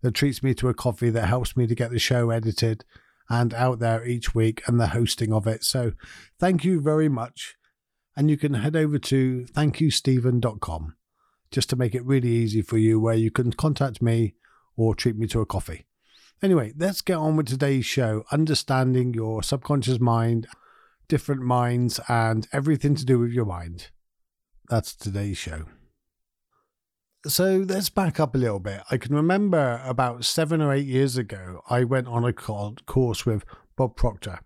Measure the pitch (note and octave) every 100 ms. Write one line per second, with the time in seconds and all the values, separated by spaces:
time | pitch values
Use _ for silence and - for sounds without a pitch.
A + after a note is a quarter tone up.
0 | B2+ A2 C#3+ B2+ C3+ B2 B2+ A#2+ B2+ G#2
1 | A#2+ A2+ F#2 B2 A#2+ - A#2 A#2 A#2 A#2+
2 | - B2 A#2 A#2 A2 - A2+ A2 - -
3 | _ _ _ A#2+ A#2+ A#2 B2+ A#2+ A#2 A2+
4 | A#2 A#2+ - A2+ A2+ A2 - A#2+ A2+ A#2+
5 | A#2 - A2+ A2 G#2 A2 - C3 A#2+ -
6 | - - - _ F3+ F3+ E3+ F3+ D3 D#3
7 | D#3 C3 A#2+ - - - _ _ _ _
8 | _ - D3+ D3 D3+ C3 B2 D#3+ D#3 D3
9 | - C3+ C3 B2+ B2 - D3 - D#3 -
10 | - C3 B2 B2 A#2 G#2 - D#2+ D#2 -
11 | _ _ _ _ _ - - B2 B2 B2
12 | B2 C3+ B2 A#2 A2+ G#2+ G#2 A2+ A2 A2
13 | A2 A2+ A2 - A#2+ - D#3+ C#3 C#3 A2
14 | A#2 A2+ A2 - _ _ _ - A2+ G#2
15 | B2 G#2+ A2+ A2+ G#2+ F#2+ - E2 - _
16 | _ _ _ _ G3 F3 A2 C#3 F3+ F#3+
17 | - F3 D#3 D#3 C3+ C3 C#3 C#3 A#2+ -
18 | A#2+ A2 - C#3+ D#3 C#3+ - C3 B2+ B2+
19 | B2 A#2 A2 A2 - B2 - D3 A#2 B2+
20 | A#2+ A#2 A#2 A#2 A2+ - _ _ _ _
21 | _ D3+ - C3+ B2 B2 A#2+ A#2+ A#2+ -
22 | - A#2 A2+ A2+ G#2+ C#3+ C#3 D#3 C#3+ D3
23 | B2+ B2+ A#2+ A#2+ G#2+ F2 E2+ F2 - -
24 | _ _ _ _ _ _ _ A#2+ - -
25 | G#2+ G2+ G2+ F2+ - D#2 D#2 - _ _
26 | _ _ _ _ _ _ _ _ _ _
27 | _ _ D3+ - F#3 F#3+ F#3+ F#3+ F#3+ -
28 | F#3 - D3 C3 A#2+ G2+ F#2+ G2 - C3
29 | B2 D3 D#3+ F#3+ G3+ F3 C3+ A#2 C3 B2+
30 | B2+ A#2+ A#2+ - D#3 E3 D3 C#3 C#3 C3
31 | C3+ B2 G#2+ G2+ F#2 F#2 - B2 B2 C3
32 | B2 A#2 A#2+ A#2 - G#2 G#2 G#2+ - -
33 | B2 G#2 - G#2+ - - _ - B2+ -
34 | A#2+ G2 - F2